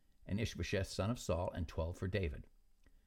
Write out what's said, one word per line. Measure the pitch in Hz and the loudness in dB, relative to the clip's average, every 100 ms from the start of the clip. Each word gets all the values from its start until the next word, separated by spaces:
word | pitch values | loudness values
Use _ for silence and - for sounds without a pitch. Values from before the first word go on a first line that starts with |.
| - - - | -20 -16 -2
and | 98 | 0
Ishbosheth, | 110 - 90 98 98 | 0 0 0 2 0
son | - 98 | 0 0
of | 123 | 0
Saul, | - 85 92 | 0 2 2
and | - 82 | -2 -2
twelve | - 82 - | -2 -2 0
for | 95 | 0
David. | 101 85 69 - - - - - - | 2 0 -2 -10 -20 -20 -20 -20 -20